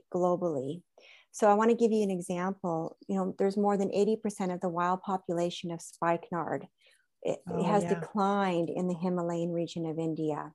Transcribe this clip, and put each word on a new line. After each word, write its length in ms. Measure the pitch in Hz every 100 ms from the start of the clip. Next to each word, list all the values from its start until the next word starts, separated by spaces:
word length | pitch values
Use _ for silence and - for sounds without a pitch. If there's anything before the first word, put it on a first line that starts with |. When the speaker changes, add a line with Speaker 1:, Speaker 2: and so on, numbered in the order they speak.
| -
Speaker 1:
globally. 680 | 180 180 180 180 143 135 175 - _ - - _
So 160 | - 214
I 60 |
wanna 200 | 202 226
give 180 | 233 233
you 100 | 220
an 80 | 202
example. 840 | 185 180 180 185 202 180 160 165 - -
You 80 | 196
know, 180 | 185 -
there's 180 | 196 202
more 200 | 202 202
than 180 | 196
eighty 220 | - 202 220
percent 360 | 220 - 185
of 80 | 180
the 80 | 185
wild 340 | 170 175 185
population 680 | - 190 - 170 175 - 175
of 100 | 170
spikenard. 840 | - - 170 170 - 175 151 139 - _ _ _ _ _
It, 180 | - - 180
it 160 | 175
Speaker 2:
Oh, 20 | -
Speaker 1:
has 160 | 208
Speaker 2:
yeah. 120 | 175
Speaker 1:
declined 760 | 175 160 214 196 202 190 170 170
in 180 | - 180
the 60 |
Himalayan 580 | 170 180 180 170 170 170
region 340 | 170 165 175 160
of 120 | 156
India, 540 | 165 160 156 147 151